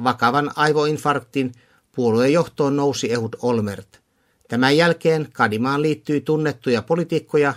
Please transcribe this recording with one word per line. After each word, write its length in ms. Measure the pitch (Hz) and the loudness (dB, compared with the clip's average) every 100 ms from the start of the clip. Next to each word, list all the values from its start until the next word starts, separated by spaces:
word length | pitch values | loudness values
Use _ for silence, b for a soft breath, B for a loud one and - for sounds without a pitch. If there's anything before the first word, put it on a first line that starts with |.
vakavan 480 | 123 123 120 139 143 - | -2 0 0 0 -2 -2
aivoinfarktin, 960 | 151 151 151 151 147 139 - 139 127 - b b b - | 0 0 0 -2 -2 -2 -4 -4 -4 -6 b b b -2
puolueen 380 | 120 113 131 | 0 2 2
johtoon 420 | 170 160 - 143 143 | 2 0 -2 -2 0
nousi 380 | 143 - 113 | 0 -2 -4
Ehud 200 | 120 113 - | -4 -4 -4
Olmert. 600 | 123 117 104 98 - _ _ _ _ _ - | -2 -2 -2 -8 -16 _ _ _ _ _ -8
Tämän 300 | 120 127 151 | 0 2 4
jälkeen 500 | 170 165 165 156 147 | 4 2 0 0 -2
Kadimaan 480 | - 113 107 127 143 | -2 0 0 -2 0
liittyi 400 | 156 147 - 143 | 0 -2 -2 -2
tunnettuja 600 | - 156 151 135 135 113 | 0 -2 -2 -4 -2 -2
poliitikkoja 720 | - 170 165 160 - 151 143 | 0 -2 -2 -4 0 0 0